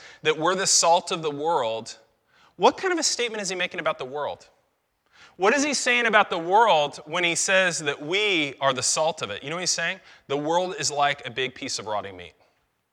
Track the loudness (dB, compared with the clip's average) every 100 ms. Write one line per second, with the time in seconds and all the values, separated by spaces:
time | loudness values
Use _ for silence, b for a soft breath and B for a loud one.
0 | B B -2 0 0 0 0 2 4 2
1 | 0 -4 -4 -4 -2 0 0 -4 -10 -20
2 | _ _ _ b b b 2 2 -4 -2
3 | -2 -2 -4 -4 -6 -4 -4 -2 -4 -4
4 | -6 -6 -6 -8 -16 _ _ _ _ _
5 | _ b b b 4 4 2 0 2 2
6 | 4 4 4 0 2 4 6 6 2 -4
7 | -6 -2 0 0 2 4 2 0 -4 -4
8 | -2 0 2 2 0 0 0 0 0 0
9 | 0 -2 -8 -8 -8 -6 -4 -2 -4 -6
10 | B B B -4 0 0 0 -4 -4 0
11 | 0 0 -6 -6 -6 -6 -8 -8 -4 -6
12 | -6 -14 -18 _ _ _ _ _ _